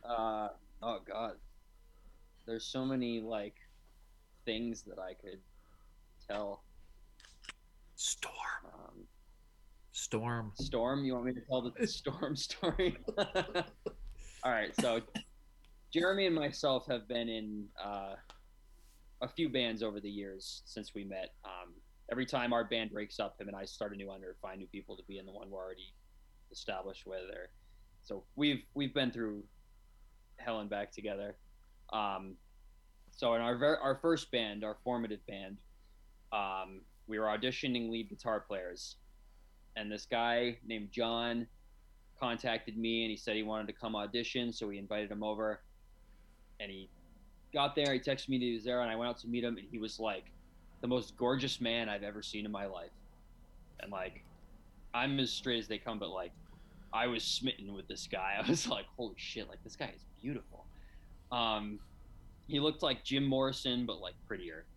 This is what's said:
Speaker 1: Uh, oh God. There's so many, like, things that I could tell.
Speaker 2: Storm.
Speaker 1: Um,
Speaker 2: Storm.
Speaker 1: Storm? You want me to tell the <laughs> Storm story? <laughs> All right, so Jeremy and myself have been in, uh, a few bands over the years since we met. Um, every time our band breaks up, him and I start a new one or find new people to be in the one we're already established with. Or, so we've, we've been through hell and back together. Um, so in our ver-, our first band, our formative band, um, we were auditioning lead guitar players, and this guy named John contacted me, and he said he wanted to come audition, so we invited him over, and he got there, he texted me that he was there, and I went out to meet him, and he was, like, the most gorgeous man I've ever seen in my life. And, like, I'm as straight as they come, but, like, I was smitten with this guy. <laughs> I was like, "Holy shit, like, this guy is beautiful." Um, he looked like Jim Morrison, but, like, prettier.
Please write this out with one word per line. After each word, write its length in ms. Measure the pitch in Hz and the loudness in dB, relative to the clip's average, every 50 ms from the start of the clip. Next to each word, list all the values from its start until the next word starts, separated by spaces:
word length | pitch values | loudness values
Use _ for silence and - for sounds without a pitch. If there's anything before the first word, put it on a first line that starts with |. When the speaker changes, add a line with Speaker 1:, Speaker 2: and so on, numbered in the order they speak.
| - | -2
Speaker 1:
Uh, 460 | 120 120 113 113 113 110 107 107 104 95 - - - - - | 0 0 2 2 2 2 0 0 -2 -4 -8 -16 -20 -14 -6
oh 180 | - 117 113 101 - | -4 -4 -4 -4 -4
God. 280 | - 98 110 117 110 92 - - - - - - - - - - - - - - - - - - - - - - | -6 -4 -2 -2 -4 -4 -8 -14 -18 -20 -20 -20 -20 -20 -20 -20 -20 -20 -20 -20 -20 -20 -20 -20 -20 -20 -16 -6
There's 200 | - 113 113 - | -4 -4 -4 -2
so 180 | - - 131 131 | -2 -2 0 2
many, 360 | 135 135 127 123 120 117 117 | 2 2 2 2 2 0 0
like, 360 | 107 110 117 107 101 104 - - - - - - - - - - - - - - - _ - - - | 0 0 -2 -2 -2 -4 -6 -12 -20 -20 -20 -20 -20 -20 -20 -20 -20 -20 -20 -20 -20 _ -20 -10 -4
things 360 | - 110 110 117 120 113 98 - | -2 -2 0 0 -2 -2 -4 -8
that 140 | 104 92 95 | -12 -8 -8
I 160 | 92 92 92 | -6 -8 -8
could 260 | - - 101 92 95 - - - - - - - - - - - - - - - - - - | -10 -12 -14 -14 -14 -16 -20 -20 -20 -20 -20 -20 -20 -20 -20 -20 -20 -20 -20 -20 -20 -8 -4
tell. 360 | 104 104 104 101 98 - - - - - - - - - - - - - - - - - - - - - - - _ - - - - | -2 -2 0 -2 -4 -8 -10 -20 -20 -20 -20 -20 -20 -20 -20 -20 -20 -20 -20 -20 -20 -18 -16 -16 -16 -16 -18 -20 _ -20 -20 -20 -10
Speaker 2:
Storm. 380 | - - - - - - - - - - - - - - - - | -4 -2 -2 -2 -2 -4 -8 -6 -6 -4 -4 -4 -6 -8 -10 -14
Speaker 1:
Um, 220 | - - - - - - - - - - - - - - - - - - - - - - - | -14 -16 -16 -16 -16 -18 -18 -20 -20 -20 -20 -20 -20 -20 -20 -20 -20 -20 -20 -20 -20 -20 -12
Speaker 2:
Storm. 600 | - - - - - 110 110 120 120 117 113 107 101 | -8 -6 -4 0 0 2 2 2 0 0 -2 -4 -4
Speaker 1:
Storm? 500 | - - - 143 120 113 123 139 139 139 | -4 -4 0 2 4 4 4 4 2 2
You 80 | 131 127 | 2 2
want 120 | 123 120 | 2 2
me 80 | 127 127 | 0 -2
to 80 | 123 | -2
tell 200 | - - 131 127 | -2 2 2 2
the 240 | 120 123 - - 247 - | 2 0 0 2 0 0
<laughs> 0 | |
Storm 480 | - - - 143 - 170 - - 151 | 0 0 -2 -2 -2 0 0 0 0
story? 600 | 139 - - - - - 175 160 - 185 180 - - - - | 0 -2 -4 -4 0 0 2 4 4 4 4 2 0 -4 -4
<laughs> 100 | 220 - 196 - - 190 180 - - 180 165 - - - - 208 - - - - - - - - - - - | 2 2 0 2 2 0 0 2 2 0 0 0 -6 -8 -8 -8 -8 -6 -10 -10 -10 -10 -12 -14 -12 -2 2
All 80 | 131 | 4
right, 220 | 123 110 107 92 - - | 4 4 2 2 2 4
so 220 | - 123 113 117 - - - 214 - - - - - - - - - - - - - - - | 4 6 4 4 2 -2 -8 -8 -8 -8 -20 -20 -20 -20 -20 -20 -20 -20 -20 -20 -16 0 2
Jeremy 320 | 160 170 185 196 196 196 | 4 4 4 4 6 6
and 80 | 185 170 | 6 6
myself 520 | 160 147 143 135 - - 147 135 127 - - | 4 2 2 0 2 4 6 4 4 4 2
have 200 | 135 120 107 104 | 0 -2 0 0
been 220 | 123 117 117 117 | 0 0 0 0
in, 360 | 113 113 107 107 107 104 104 101 - - 92 | 0 -2 -2 -4 -4 -6 -6 -8 -10 -8 -6
uh, 320 | 101 104 101 98 98 98 - - - - - - - - - - - - - - - - - - - - - | -4 -2 -2 -4 -6 -8 -10 -12 -16 -20 -20 -20 -20 -20 -20 -20 -20 -20 -20 -20 -20 -20 -20 -20 -20 -8 -6
a 60 | - 127 | -6 -6
few 220 | - - 170 151 | 0 2 2 2
bands 340 | 120 127 123 117 113 107 110 | 4 4 4 4 2 2 0
over 160 | 110 101 104 | 0 0 -2
the 100 | 101 104 | -4 -4
years 540 | 101 101 101 98 95 95 - - - - - | -4 -4 -6 -6 -8 -8 -10 -10 -10 -10 -12
since 300 | - - 110 104 - - | -10 -8 -8 -8 -6 -6
we 80 | 104 101 | -8 -6
met. 300 | 98 95 95 92 - - - - | -4 -4 -4 -4 -6 -8 -14 -12
Um, 300 | 101 92 90 90 87 85 - - - - - - - | -10 -10 -10 -10 -12 -14 -20 -20 -20 -20 -20 -6 -4
every 140 | 120 123 131 | 0 0 0
time 260 | - - 131 123 120 120 | 2 2 2 4 4 4
our 100 | 117 117 | 4 4
band 280 | 104 120 117 113 107 | 4 2 0 0 0
breaks 280 | 104 104 104 104 - - | -2 -4 -4 -4 -2 -2
up, 200 | 107 98 - - | -2 -2 -2 -6
him 80 | 101 101 | -10 -8
and 60 | 98 | -6
I 100 | 95 98 | -8 -8
start 280 | 90 - - - 208 202 | -8 -6 -4 -4 -4 -4
a 20 | |
new 120 | - 98 98 | -6 -8 -8
one 160 | 95 95 95 | -8 -8 -10
or 140 | 92 95 - | -12 -12 -10
find 180 | - 98 95 95 | -10 -10 -8 -8
new 80 | 95 90 | -10 -10
people 280 | - 101 92 - 101 | -10 -12 -10 -10 -12
to 80 | 92 95 | -14 -12
be 160 | - 98 98 | -12 -12 -12
in 60 | 92 | -12
the 60 | 95 | -12
one 200 | 95 101 - 98 | -12 -12 -12 -10
we're 120 | 98 95 92 | -8 -8 -8
already 300 | 92 92 90 95 95 - - - - - - - - - - - - | -8 -8 -12 -14 -18 -18 -20 -20 -20 -20 -20 -20 -20 -20 -20 -20 -16
established 540 | - - - - 101 92 92 98 92 - - | -12 -10 -4 -4 -2 -2 -2 -4 -6 -8 -8
with. 240 | 95 95 92 92 95 | -6 -4 -4 -4 -6
Or, 200 | - - 90 92 - - - - - - - - - - | -8 -10 -10 -12 -14 -20 -20 -20 -20 -20 -20 -20 -20 -20
so 220 | - - 104 98 - - - - | -8 -6 -6 -6 -6 -8 0 4
we've, 260 | 147 147 143 120 - - - | 6 6 6 4 0 -4 -2
we've 200 | 143 143 131 - | 0 0 2 4
been 180 | 139 131 123 | 4 2 2
through 320 | 120 117 117 107 104 104 101 - - - - - - - - - - - - - - - - _ - - | 2 0 -2 0 -2 -4 -8 -12 -16 -20 -20 -20 -20 -20 -20 -20 -20 -20 -20 -20 -20 -20 -20 _ -16 -8
hell 240 | - 123 117 110 | -4 -2 -2 -2
and 80 | 107 104 | -2 -2
back 220 | 104 101 104 101 | -2 -2 -2 -4
together. 440 | - - 101 110 101 98 101 104 - - - - - - - - - - - - | -6 -6 -4 -4 -4 -2 -4 -6 -8 -10 -16 -20 -20 -20 -20 -20 -20 -20 -12 -4
Um, 440 | - 110 104 101 98 95 95 95 95 - - - - - - - - - - - - - - - | 0 0 2 2 0 -2 -4 -8 -12 -14 -18 -20 -20 -20 -20 -20 -20 -20 -20 -20 -20 -20 -20 -20
so 220 | - - - 120 117 | -6 2 4 4 6
in 80 | 117 | 6
our 160 | 117 117 123 120 | 6 4 4 6
ver-, 220 | 135 147 156 - | 6 6 6 6
our 180 | - 135 135 135 | 4 2 2 4
first 300 | - 170 165 151 - - | 6 4 4 4 4 0
band, 320 | - 123 113 107 104 104 107 | 2 2 2 2 0 -2 -2
our 140 | 107 107 - - | -4 -4 -2 0
formative 340 | 123 123 120 117 110 107 101 - - | 0 2 2 2 0 -2 -6 -6 -8
band, 300 | 104 98 98 95 101 101 - - - - - - - - - - - - - - | -8 -8 -8 -8 -10 -12 -14 -18 -20 -20 -20 -20 -20 -20 -20 -20 -20 -20 -10 -2
um, 500 | - 107 101 98 95 95 95 92 95 95 - - - - - - | 0 0 2 2 0 -2 -4 -4 -8 -14 -16 -18 -20 -20 -8 -4
we 120 | 110 107 | -2 2
were 60 | 110 | 4
auditioning 640 | 107 107 107 107 127 123 - - 135 123 123 117 113 | 4 2 4 2 0 0 2 0 0 2 2 0 0
lead 200 | 113 113 113 98 | -2 -2 -4 -4
guitar 300 | 101 - - - 92 90 | -8 -4 0 2 2 2
players, 580 | - - 104 95 90 90 90 - - - - - - - - - - - - - - - - - - - - | 2 0 -4 -4 -4 -4 -6 -8 -10 -12 -12 -16 -20 -20 -20 -20 -20 -20 -20 -20 -20 -20 -20 -20 -20 -10 -8
and 160 | 113 107 104 | -6 -4 -4
this 140 | 104 104 - | -4 -6 -4
guy 540 | - 123 117 117 120 120 120 123 120 120 117 - | 0 2 4 4 6 6 6 4 2 0 -2 -6
named 240 | 107 113 110 104 101 | -6 -4 -4 -4 -4
John 560 | - 120 117 113 117 117 117 120 117 117 120 - - - - - - - - - - - - - - - | 0 0 2 2 2 2 2 2 2 0 0 -2 -6 -20 -20 -20 -20 -20 -20 -20 -20 -20 -20 -20 -6 0
contacted 580 | 135 123 117 117 - 127 113 117 - - 107 110 | 0 0 0 2 2 0 0 0 0 -4 -4 0
me, 260 | 113 113 113 113 113 | 2 2 4 4 2
and 60 | 110 | 2
he 80 | 107 101 | 0 -2
said 180 | - - 107 | 0 0 2
he 60 | 107 | 2
wanted 240 | 110 107 110 110 107 104 | 2 2 0 -2 -2 -4
to 60 | 104 | -6
come 220 | - - 113 110 | -4 -4 -2 0
audition, 580 | 104 104 104 101 120 117 - - 127 120 120 113 | 0 -2 0 0 0 0 0 0 0 0 0 0
so 140 | - 113 104 | -2 -4 -4
we 100 | 101 101 | -4 -4
invited 340 | 101 98 110 104 107 101 | -4 -2 0 0 0 -2
him 120 | 107 104 104 | -2 -2 0
over, 380 | 107 107 104 110 107 107 - - - - - - - - - - - - - - - - - - - - - | 0 0 2 2 0 0 -2 -6 -20 -20 -20 -20 -20 -20 -20 -20 -20 -20 -20 -20 -20 -20 -20 -20 -20 -12 -10
and 100 | 107 101 | -8 -8
he 200 | 98 95 95 - - - - - - - - - - - - - | -8 -10 -12 -14 -16 -20 -20 -20 -20 -20 -20 -20 -20 -20 -20 -4
got 240 | - 147 139 143 139 | 2 4 4 4 4
there, 160 | 156 147 143 135 | 4 4 6 4
he 60 | 123 | 4
texted 300 | - - 135 131 - - | 4 2 0 0 2 2
me 80 | 135 127 | 2 4
that 80 | 123 | 4
he 80 | 123 117 | 2 2
was 100 | 113 104 | 0 2
there, 180 | 120 123 123 | 2 2 4
and 100 | 123 117 | 4 2
I 40 | 110 | 2
went 140 | 113 117 120 | 2 0 0
out 80 | 120 120 | -2 -2
to 60 | - 113 | -2 0
meet 160 | 117 123 117 | 0 2 2
him, 140 | 120 117 95 | 2 0 -2
and 80 | 101 117 | -6 -8
he 80 | 123 113 | -6 -4
was, 200 | 107 110 - - | -4 -4 -4 -2
like, 260 | 113 110 101 95 - - - - - - - - - - - - | 0 0 0 -2 -6 -10 -18 -20 -20 -20 -20 -20 -20 -20 -12 -4
the 60 | - 120 | 0 2
most 300 | 127 127 117 - - - | 4 2 2 0 -4 2
gorgeous 420 | 127 123 131 135 127 135 - - | 4 4 4 4 4 0 0 0
man 300 | 127 117 113 117 117 110 | 2 2 2 2 2 0
I've 140 | 104 101 98 | 0 -2 -2
ever 180 | 101 104 107 | -4 -6 -6
seen 240 | 104 - - 107 107 | -8 -6 -4 -4 -4
in 60 | 107 | -2
my 160 | 104 98 101 98 | -2 -2 -2 -2
life. 240 | 95 87 85 90 - - - - - - - - - - - - - - - - - - | -4 -6 -8 -10 -14 -18 -20 -20 -20 -20 -20 -20 -20 -20 -20 -20 -20 -20 -20 -20 -12 -12
And, 120 | - 101 | -8 -6
like, 320 | 101 95 92 92 87 - - - - - - - - - - - - - - - - | -4 -2 -2 -4 -6 -10 -18 -18 -20 -20 -20 -20 -20 -20 -20 -20 -20 -18 -18 -4 0
I'm 260 | 120 127 139 139 139 | 2 2 4 4 4
as 120 | 131 120 | 4 2
straight 260 | - - - 131 120 117 | 2 0 0 2 2 2
as 100 | 107 101 | 2 0
they 120 | 110 101 | -4 -4
come, 180 | - 120 113 104 | -2 -4 -2 -2
but, 120 | 101 85 | -2 -4
like, 240 | 92 92 90 87 - - - - - - - - - - - - - | -2 -4 -4 -6 -6 -12 -18 -18 -18 -18 -18 -18 -18 -18 -14 -2 2
I 140 | 110 120 123 | 4 4 4
was 160 | 120 110 - | 4 2 0
smitten 500 | - - - 120 131 - - 104 98 101 | 2 0 2 2 0 -2 -2 -6 -8 -8
with 140 | 98 95 - | -10 -8 -8
this 180 | 95 - - | -8 -8 -6
guy. 300 | - - 95 92 95 101 101 | -4 -2 0 0 0 0 2
<laughs> 40 | 113 | 4
I 40 | 123 | 4
was 200 | 120 - - 120 | 4 4 4 0
like, 180 | 113 101 98 - - | 0 -2 -2 -8 -6
"Holy 200 | - 123 107 95 - | -6 -6 -6 -6 -8
shit, 320 | - - - 113 101 - | -10 -8 -6 -6 -6 -8
like, 140 | 98 - - | -10 -14 -14
this 120 | 107 - | -14 -8
guy 160 | - 147 110 92 | -6 -6 -6 -6
is 100 | 87 - - - - | -10 -16 -18 -18 -8
beautiful." 460 | - 127 147 117 - - - - - - - - - - - - - - - - - - | -4 -4 -4 -4 -6 -8 -16 -16 -16 -16 -16 -16 -18 -16 -16 -18 -18 -18 -18 -18 -10 -2
Um, 480 | 123 123 117 113 110 107 104 104 104 104 - - - - - - - - - - - - - - | 2 4 4 4 4 2 0 -2 -4 -6 -10 -14 -18 -18 -18 -18 -18 -16 -16 -18 -18 -16 -6 0
he 120 | - 143 | 2 4
looked 220 | 147 156 151 151 - | 6 4 4 4 4
like 200 | 151 131 127 - | 2 2 2 0
Jim 200 | - 135 139 139 | 2 2 4 6
Morrison, 600 | 139 135 131 135 135 131 - - 131 123 123 123 | 6 6 6 6 4 2 2 0 2 2 2 2
but, 140 | 113 101 82 | 0 -2 -4
like, 140 | 101 90 - - - - | -6 -8 -8 -10 -8 -6
prettier. 380 | 110 95 90 85 80 80 80 - - | -6 -4 -4 -6 -8 -10 -12 -16 -20